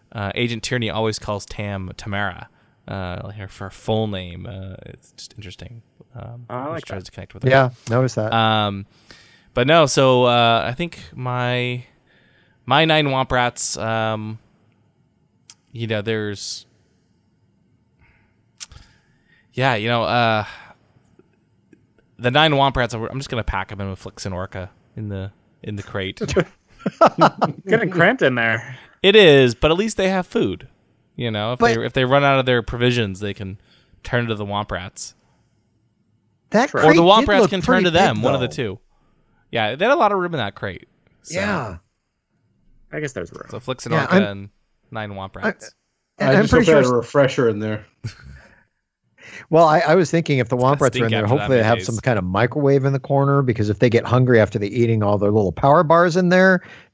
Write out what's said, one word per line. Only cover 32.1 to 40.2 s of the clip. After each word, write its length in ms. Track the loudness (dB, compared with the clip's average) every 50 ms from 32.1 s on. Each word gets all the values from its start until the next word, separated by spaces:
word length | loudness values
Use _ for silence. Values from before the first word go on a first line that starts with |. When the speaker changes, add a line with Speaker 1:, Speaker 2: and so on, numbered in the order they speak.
| 2 2 4
Speaker 1:
out 160 | 2 2 2
of 60 | 2
their 160 | 2 0 0
provisions, 580 | 0 -4 -4 0 0 0 2 0 -2 -4 -6 -8
they 140 | -8 -8 -8
can 260 | -8 -10 -12 -12 -14 _ _ _ _ _ _ _ _ -12
turn 240 | -6 -4 -4 -4 -4
to 80 | -6
the 100 | -6 -6
Womp 260 | -6 -6 -6 -6 -6
Rats. 440 | -8 -10 -10 -12 -12 -14 -14 -14 -16 _ _ _ _ _ _ _ _ _ _ _ _ _ _ _ _ _ _ _ _ _ _ _ _ _ _ _
Speaker 3:
That 220 | 0 0 0 0 0
Speaker 1:
Or 60 | 2
Speaker 3:
crate 140 | 4 6 6
Speaker 1:
the 60 | 6
Womp 200 | 6 8 6 6
Speaker 3:
did 60 | 6 4
Speaker 1:
Rats 120 | 4 4
Speaker 3:
look 80 | 4 2
Speaker 1:
can 120 | 2 -2
turn 120 | 0 0 2 2 2
Speaker 3:
pretty 20 |
Speaker 1:
to 60 | 2
them, 260 | 2 4 2 2 2 0
Speaker 3:
big, 60 | 0
Speaker 1:
one 80 | -2 0
of 40 | -2
the 60 | -4 -6
Speaker 3:
though. 60 | -6 -6 -8 -8 -8
Speaker 1:
two. 40 | -12 _ _ _ _ _ _ _ _ _ _ _ _ _ _
Yeah, 240 | -4 -4 -2 -2 -2
they 100 | -2 0
had 80 | 0 2
a 40 | 2
lot 140 | 2 2
of 80 | 0
room 140 | 0